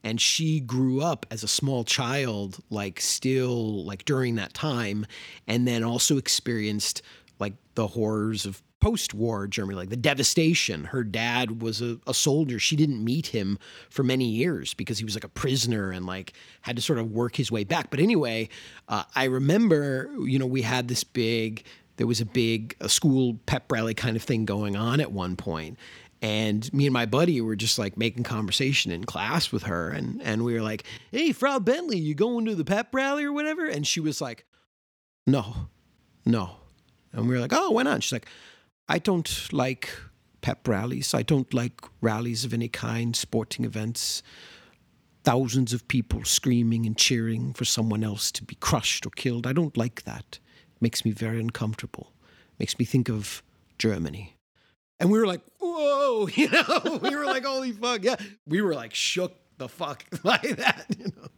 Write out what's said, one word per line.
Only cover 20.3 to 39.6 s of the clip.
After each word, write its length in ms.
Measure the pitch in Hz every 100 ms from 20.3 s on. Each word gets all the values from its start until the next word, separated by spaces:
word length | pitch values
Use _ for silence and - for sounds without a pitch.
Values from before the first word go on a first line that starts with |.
| 131
know, 80 | 131
we 160 | 131
had 240 | 117 127 123
this 160 | 123
big, 600 | - - 113 117 110 110 - - _ -
there 100 | 117
was 120 | 113
a 40 | 113
big, 500 | 127 113 113 113 -
a 100 | 196
school 480 | - 160 131 127 110 -
pep 260 | 127 -
rally 220 | 120 113
kind 220 | 110 120 110
of 80 |
thing 220 | - 117 107
going 300 | 101 104 101
on 240 | 113 139
at 120 | 151
one 240 | 98 90 90
point. 420 | - 80 78 131 - - - _
And 480 | 110 107 110 104 123
me 120 | 139 143
and 80 |
my 120 | 127 117
buddy 320 | 123 175 143
were 140 | 113 107
just, 220 | 113 -
like, 180 | 101 98
making 260 | 113 123
conversation 680 | 120 113 104 - 135 135 -
in 120 | 85 -
class 460 | 80 104 160 -
with 120 | 107
her. 260 | - 85 82
And, 320 | - 120 233
and 200 | 269 110 120
we 80 |
were 80 | 117
like, 220 | 107 110 - - -
"Hey, 200 | 247 320
Frau 260 | - 277 269
Bentley, 400 | 196 285 349 202
you 160 | 151
going 320 | 151 220 233 226
to 80 |
the 100 | 196 151
pep 280 | 202 240
rally 300 | 262 269 285 285
or 60 |
whatever?" 320 | 285 302 311 311
And 220 | 147 147
she 120 | -
was 220 | 156 143
like, 240 | 135 117 _ _ _ _ _ _ _ _ -
"No, 420 | 139 101 113 - _ _ _ _ _
no." 340 | - 117 92 - - _ _ _ _
And 160 | 120 113
we 60 |
were 80 | 127
like, 120 | 120
"Oh, 180 | 311 370
why 100 | 226
not?" 220 | 262 -
She's 80 | -
like, 140 | 120 - - - - _ _ -
"I 120 | 165
don't 480 | 185 180 160 - -
like 380 | 151